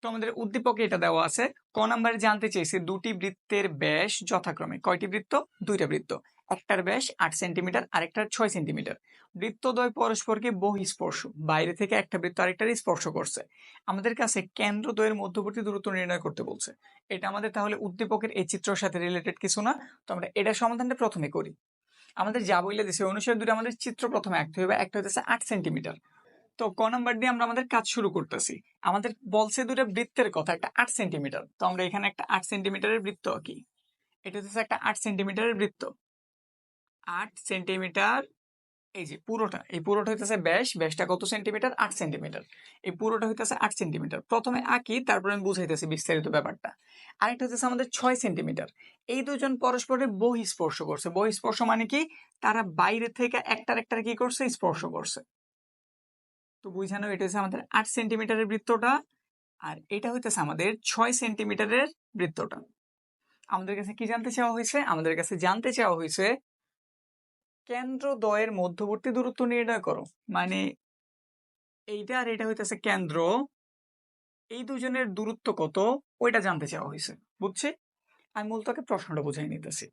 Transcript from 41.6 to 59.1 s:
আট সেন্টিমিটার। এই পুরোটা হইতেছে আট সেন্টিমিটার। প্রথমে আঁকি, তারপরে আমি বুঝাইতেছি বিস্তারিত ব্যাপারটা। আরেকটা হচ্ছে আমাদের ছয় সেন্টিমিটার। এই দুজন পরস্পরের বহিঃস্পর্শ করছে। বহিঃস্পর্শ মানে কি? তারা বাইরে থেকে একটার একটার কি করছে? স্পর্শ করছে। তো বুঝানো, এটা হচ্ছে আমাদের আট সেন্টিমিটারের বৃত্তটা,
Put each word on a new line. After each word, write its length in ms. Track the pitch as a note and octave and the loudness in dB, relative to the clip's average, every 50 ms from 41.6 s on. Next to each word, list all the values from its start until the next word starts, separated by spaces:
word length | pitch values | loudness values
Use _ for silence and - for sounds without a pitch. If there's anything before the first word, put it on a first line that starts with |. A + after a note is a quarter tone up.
| G3+ B3+ B3+ - - | 0 0 2 2 0
আট 80 | G3+ G3 - | 0 2 -4
সেন্টিমিটার। 420 | F#3+ E3 D3+ D3 D#3 D3+ D#3 - - _ - - - - - _ _ | -4 -4 -4 -6 -6 -8 -10 -10 -12 _ -20 -20 -20 -20 -20 _ _
এই 60 | F#3 F#3 E3+ | -8 -6 -2
পুরোটা 240 | G#3 A3 A3 A3 A3 A3 | 0 0 2 2 0 0
হইতেছে 240 | A3+ A3+ A3+ A3 - - - | 0 0 -2 -2 0 2 2
আট 80 | G#3+ - - | 0 2 0
সেন্টিমিটার। 400 | G3+ E3 D#3 D#3+ D#3 - - - - _ - | -4 -2 -2 -4 -4 -4 -6 -8 -2 _ 0
প্রথমে 280 | A3+ A3+ C4 B3 B3+ B3+ - A#3+ | 2 2 0 -2 -2 2 2 2
আঁকি, 220 | B3 B3 - G#3+ B3 C4 C4 | 2 2 0 -4 -2 2 2
তারপরে 240 | G#3+ G3 F#3 G3 G3+ | 2 2 2 0 -2
আমি 100 | G#3 F#3+ F#3+ | 0 0 0
বুঝাইতেছি 360 | G3 F#3 F3+ D#3+ D#3+ D3+ - D#3+ D#3 | 0 0 0 0 0 -2 0 -2 -4
বিস্তারিত 320 | D#3+ - - E3 D#3+ D#3 D#3+ D3+ | -4 0 0 0 0 0 2 0
ব্যাপারটা। 360 | D3+ C#3+ - F#3 - _ - - _ _ _ - - - - - _ - | 0 0 0 -6 -6 _ -12 -12 _ _ _ -20 -20 -20 -20 -2 _ 0
আরেকটা 200 | G#3+ B3 B3 B3+ | 0 0 0 -4
হচ্ছে 240 | B3 A#3+ A#3 - B3+ | -4 -2 0 0 0
আমাদের 160 | B3 B3 C4 B3+ - | 0 0 -2 -2 -2
ছয় 200 | - - B3+ B3+ B3 B3 | 0 2 2 2 4 0
সেন্টিমিটার। 460 | A3 E3 D3 - - - - - - _ _ - - - _ _ - A#3+ | -2 -2 -2 -2 -4 -4 -4 -6 -8 _ _ -20 -20 -20 _ _ -4 -4
এই 60 | C4 C4 C#4 | -4 -2 -2
দুজন 240 | C#4+ C4 C4+ C4+ C4 A#3+ - | -2 -2 0 0 0 2 2
পরস্পরের 460 | B3 B3 B3 A#3+ - C4 B3 C4+ B3 G#3 F#3+ G#3+ | 2 2 2 0 0 0 2 2 0 0 2 2
বহিঃস্পর্শ 540 | A#3+ B3 A#3 A3 F3 - - F3 D#3 D3 - E3 D3+ | 4 4 2 -2 -4 -2 0 0 0 0 -2 -4 -4
করছে। 200 | D3+ D3 - F3+ E3+ F#3 | -4 -4 -4 -2 2 2
বহিঃস্পর্শ 400 | G3+ A3 G#3+ - - - A3 - A#3+ A3 | 2 2 2 0 -2 -2 0 2 2 2
মানে 140 | A3+ A3+ A3+ A3 - | 4 2 2 2 2
কি? 80 | C#4+ D#4+ D#4+ - - - _ _ _ - | 0 0 0 -4 -20 -20 _ _ _ 2
তারা 160 | - A3 A3+ A3 F#3 D#3+ D#3+ | 2 4 4 0 -2 2 2
বাইরে 280 | F3 F#3+ G#3+ A#3 A3+ A#3 A3+ - | 4 4 4 2 -2 -4 -2 0
থেকে 200 | B3 A#3+ A#3+ A#3+ A#3+ - A3 | -2 0 0 -2 0 0 -2
একটার 220 | A3 - - A#3+ A3+ A#3 | -2 0 -2 0 0 0
একটার 180 | _ A#3+ A3+ A3+ | _ -2 -2 0
কি 80 | A3 A#3 A3 B3 | -2 0 0 0
করছে? 200 | B3+ B3 - C4+ B3+ B3 | 0 0 0 -2 -2 -2
স্পর্শ 260 | - - F3+ D#3+ D#3+ - - - | 0 0 0 0 0 -4 -6 -6
করছে। 240 | - - - - - - _ _ _ _ _ _ _ _ _ _ _ _ _ _ _ _ _ _ _ _ _ _ _ _ _ _ _ _ | -6 -6 -6 -6 -8 -10 _ _ _ _ _ _ _ _ _ _ _ _ _ _ _ _ _ _ _ _ _ _ _ _ _ _ _ _
তো 40 | G#3 F3+ | -10 -6
বুঝানো, 300 | F#3 G3 F#3+ F#3+ G3+ G3+ G#3 G3 | -6 -4 -4 -4 -4 -2 -4 -2
এটা 80 | F3+ F#3 | 0 0
হচ্ছে 160 | F#3 F3+ G#3 G3 | 0 0 0 0
আমাদের 180 | F#3+ F#3+ - - - - G#3+ | 0 -2 -4 -8 0 0 0
আট 80 | A3 - - | 2 2 -2
সেন্টিমিটারের 500 | - A3+ A3 A3+ A3 A3 G#3+ A3+ A3 A3 G#3 | -4 -2 -2 -2 -2 -2 -2 0 -2 0 -2
বৃত্তটা, 420 | G#3+ A3 - - A#3 A3+ G#3+ A#3+ C4+ D4 - _ | -2 -6 0 0 0 2 4 2 2 2 0 _